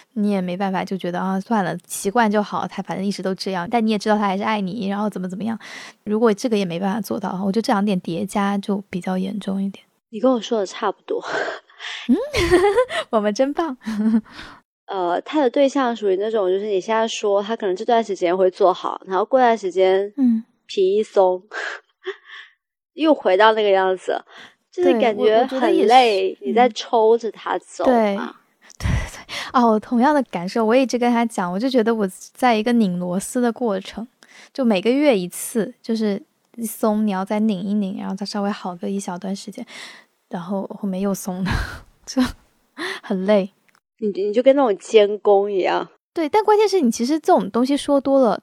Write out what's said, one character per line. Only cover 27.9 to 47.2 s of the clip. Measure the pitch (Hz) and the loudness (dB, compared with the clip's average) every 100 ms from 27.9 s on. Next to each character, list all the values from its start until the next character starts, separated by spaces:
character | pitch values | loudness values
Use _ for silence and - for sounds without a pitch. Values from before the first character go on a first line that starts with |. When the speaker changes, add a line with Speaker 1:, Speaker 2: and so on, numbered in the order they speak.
Speaker 1:
嗯。 | 240 208 202 - - _ _ _ - | 4 2 -2 -6 -12 _ _ _ -6
对， | |
对， | |
对， | - | -2
对。 | - - - - - - | -2 -4 -12 -14 -12 -2
哦， | 262 233 | 2 4
我 | 214 | 2
同 | - 240 | 0 2
样 | 262 294 | 2 2
的 | |
感 | 247 175 180 | 0 -4 -4
受， | 233 220 | -2 2
我 | 247 | 2
一 | 254 | 2
直 | 240 | 0
跟 | 240 | 0
他 | 233 | 2
讲， | 233 - 180 | 0 -2 -4
我 | 185 | -2
就 | 262 | 0
觉 | 247 | 2
得 | 214 | 2
我 | 226 196 - - | 0 -2 -6 -18
在 | - 254 220 | -2 2 2
一 | |
个 | 220 | 2
拧 | 240 202 175 | 2 2 0
螺 | 180 180 | -4 -6
丝 | - 254 | -4 -2
的 | 240 | -2
过 | 233 240 190 | -2 -4 -4
程， | - - 233 _ _ - - | -6 -12 -14 _ _ -20 -14
就 | - 240 | -2 0
每 | 190 | 2
个 | 214 | 2
月 | 262 294 208 | 2 2 2
一 | 180 | 0
次， | - - 233 226 - | -8 -6 -4 -4 -6
就 | - 226 | -6 -4
是 | 214 196 - _ _ - | -2 -4 -8 _ _ -12
一 | 220 | -10
松， | - 226 208 214 | -4 -2 0 0
你 | |
要 | 190 | -2
再 | 196 214 | -2 0
拧 | 220 185 | 0 -2
一 | 196 208 | -2 -2
拧， | 190 - | -4 -6
然 | 196 | -8
后 | 196 | -8
再 | 196 | -8
稍 | 208 | -4
微 | 202 | -4
好 | 208 190 180 | -6 -8 -8
个 | 202 | -6
一 | 196 | -6
小 | 196 180 | -6 -8
段 | 190 196 | -8 -8
时 | - | -10
间， | 202 240 - - - _ _ _ | -14 -16 -16 -18 -20 _ _ _
然 | 180 | -12
后 | 170 196 190 208 | -8 -6 -8 -8
后 | 202 | -6
面 | 185 | -4
又 | 202 | -2
松 | 190 - 180 | -4 -6 -6
了， | 190 - - - | -2 -2 -4 -10
<laughs> | - _ - | -20 _ -8
就 | 262 190 - _ _ _ - 359 392 | -2 -2 -4 _ _ _ -12 -10 -8
很 | - 196 190 | -6 -2 2
累。 | 214 190 _ _ _ _ - | 2 2 _ _ _ _ -8
Speaker 2:
你， | 214 | -6
你 | 262 403 | -4 -2
就 | 233 | 2
跟 | 254 277 | 4 6
那 | |
种 | 262 190 | 4 0
监 | - 220 202 208 | 4 6 6 2
工 | - 196 202 | 4 4 4
一 | 196 | 0
样。 | 180 175 170 _ _ | 0 0 -4 _ _
Speaker 1:
对， | - 311 | -6 0
但 | 427 | 2
关 | 427 415 | 4 4
键 | 427 | 4
是 | 381 | 4
你 | 247 | 2
其 | - 240 | 0 0
实 | |
这 | 311 | 0